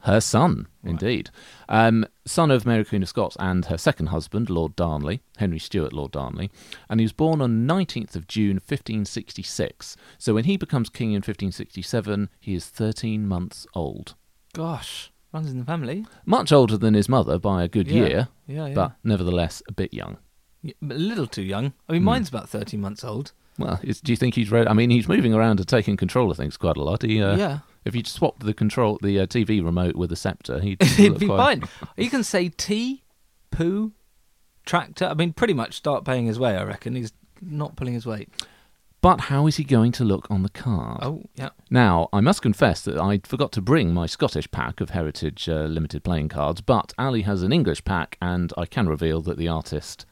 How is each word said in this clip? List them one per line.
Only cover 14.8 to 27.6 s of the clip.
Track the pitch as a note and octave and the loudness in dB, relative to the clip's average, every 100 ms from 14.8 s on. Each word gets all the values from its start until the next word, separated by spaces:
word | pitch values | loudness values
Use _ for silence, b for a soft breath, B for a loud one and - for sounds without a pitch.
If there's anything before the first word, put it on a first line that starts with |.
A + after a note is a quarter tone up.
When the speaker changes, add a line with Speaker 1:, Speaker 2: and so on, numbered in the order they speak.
| - - - _ _ | -10 -14 -16 _ _
Speaker 2:
runs | D#3 D#3 | -8 -6
in | B2+ | -6
the | |
family. | B2 E3+ B2 F3 A3 b b | -6 -4 -4 -6 -10 b b
Speaker 1:
Much | E3 - | 0 6
older | D3 A#2 G#2+ | 6 6 4
than | A2 | 4
his | G#2+ G2+ | 4 4
mother | C3 B1 E2 | 2 2 0
by | G2+ F#2+ | 0 0
a | F2 | 0
good | G#2+ F2+ | 0 2
Speaker 2:
Yeah. | A2+ | 4
Speaker 1:
year, | F#2 D2 B2+ _ - | 4 2 -2 _ -12
Speaker 2:
Yeah, | C#3+ D3 | -8 -4
yeah. | |
Speaker 1:
but | C#3+ - - | 0 -2 -2
nevertheless | A2 G2+ F2 F2 E2 - - | 0 0 2 0 0 -4 -10
a | |
bit | G2+ F#2 | -6 -6
young. | A1 G1+ - _ _ _ _ | -6 -12 -14 _ _ _ _
Speaker 2:
Yeah, | D#3 - | -14 -10
a | D3 | -8
little | C3 F#3+ A3+ B2 | -4 -4 -2 -6
too | - | -6
young. | F#2+ G2 C3+ - - | -6 -4 -4 -6 -4
I | |
mean, | E3 | 2
Speaker 1:
Hmm. | F#3+ | 2
Speaker 2:
mine's | B3 F3 | 2 -2
about | A2+ - | -8 -8
thirteen | G#2+ G#2 G#2+ | -8 -6 -6
months | G2 G#2 | -6 -8
old. | B2 A2 C#3+ _ _ - | -8 -8 -10 _ _ -8
Speaker 1:
Well, | C#3+ F2+ | -4 -4
is, | - - | -4 -4
do | D3+ | -2
you | A#2 | 0
think | B2+ | 0
he's | B2 G#2 | 0 2
ready? | A#2 A2 | 4 4
I | |
mean, | G#2+ A#2+ | 4 6
he's | A#2+ A2 | 4 4
moving | G#3 A#2+ | 2 4
around | A2 A2+ G2+ | 4 4 2
and | F2+ | 2
taking | B2 G2+ G2+ | 2 2 0
control | F2+ B2+ A2 | 0 2 2
of | - | 0
things | C#2+ - | -6 -2
quite | F2+ D2 | 0 0
a | |
lot. | C#2+ G#2 | 0 0
He, | A2 A2 | 0 2
uh, | G2+ G2 | 2 2
Speaker 2:
Yeah. | E3 C#3+ | 0 -4